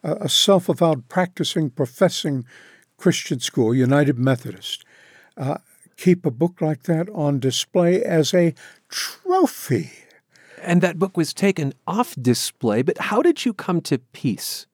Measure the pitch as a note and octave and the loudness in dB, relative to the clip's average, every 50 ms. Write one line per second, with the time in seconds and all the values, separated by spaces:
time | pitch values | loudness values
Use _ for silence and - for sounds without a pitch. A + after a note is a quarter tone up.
0 | - E3 - - - E3+ - - - - G3 F#3 F#3 - D#3+ - F3 E3 D#3 C3 | -4 -6 -6 -4 -2 0 0 2 4 6 4 4 4 0 2 2 4 2 2 0
1 | - _ - F#3 F#3 F#3 _ - D3+ - - - D#3 C#3 - - C#3 A#2+ - - | -4 _ -2 -2 -2 -2 _ -4 -4 -2 -2 -2 -2 -2 -2 -4 -4 -4 0 0
2 | G3 E3+ - - - D#3+ C#3 C3 A#2+ - - - - - - _ _ _ _ _ | 0 0 0 -2 -4 -4 -4 -4 -6 -8 -18 -20 -20 -20 -20 _ _ _ _ _
3 | - F3+ - - - - D3+ B2 - - - C3+ A#2+ A2 A#2+ C3 B2+ B2 C#3 C#3+ | 0 0 0 0 -4 -6 -6 -6 -6 -6 -2 0 2 2 4 2 2 4 4 4
4 | D3 C#3+ C#3 A#2+ B2+ C3+ C3 B2+ - B2+ - - - - - - - _ _ _ | 4 2 2 0 2 0 0 0 -4 -12 -14 -14 -12 -12 -12 -12 -14 _ _ _
5 | _ _ _ - _ _ _ - C3+ C3+ D3+ - _ _ _ _ _ _ _ - | _ _ _ -20 _ _ _ -8 -6 -6 -6 -6 _ _ _ _ _ _ _ 0
6 | - F#3 F3+ F3+ - D#3+ A#2+ A#2 D#3+ F3 F3 - E3 D#3 D#3 - _ - E3 D#3+ | 4 4 4 4 2 -4 -2 0 -2 -2 -2 -2 -4 -4 -4 -4 _ -2 -2 -2
7 | F3 G3 G#3 - D3 D3 C#3+ C3+ A#2+ C3 B2 - - _ - F#3+ F3 F3 F3+ F#3 | -2 -4 -4 -2 -2 0 0 0 0 -2 -2 -2 -6 _ 0 2 2 4 2 2
8 | - - F3 D#3+ D3+ - - F3+ F3 E3+ D#3 - - - - _ _ _ - - | 0 0 2 2 2 2 2 2 2 2 0 -4 -18 -20 -20 _ _ _ -10 -8
9 | - - - - _ F#4+ F4+ F#4+ F4+ - - - - - C3 G2+ C#3 B2+ - - | -8 -8 -10 -10 _ 0 2 4 4 2 0 -6 -4 -2 -2 -2 -2 -6 -14 -20
10 | - _ _ _ _ _ _ _ _ _ - - - F3 F3 F3 F#3 F3 E3+ E3 | -20 _ _ _ _ _ _ _ _ _ -20 -14 -4 0 2 2 2 2 0 -2
11 | F#3+ F#3+ _ F3 D#3+ - - - G3 G3 F#3+ - D3+ C#3 - _ _ - F3+ A3 | -4 -2 _ -2 -2 -2 -2 0 0 0 0 0 -4 -4 -6 _ _ -4 -2 -2
12 | B3 - - C#3 A#2+ B2 A#2 - - - - _ - A2+ G#2 A2+ C3+ E3+ - - | -2 -2 -4 -2 2 2 2 2 0 -8 -8 _ -2 0 0 2 0 0 -2 -4
13 | - - G#3 A3+ - F4 D#4 - - B3 A3 - - - F3+ E3 D3 - C#3+ B2+ | -4 -2 0 2 4 2 2 2 -2 -4 -4 -4 -4 -2 -2 -2 0 -2 -4 -4
14 | _ _ _ - - C3 F#2+ - - - - - - _ | _ _ _ -4 -4 -4 -4 -4 -6 -10 -10 -12 -14 _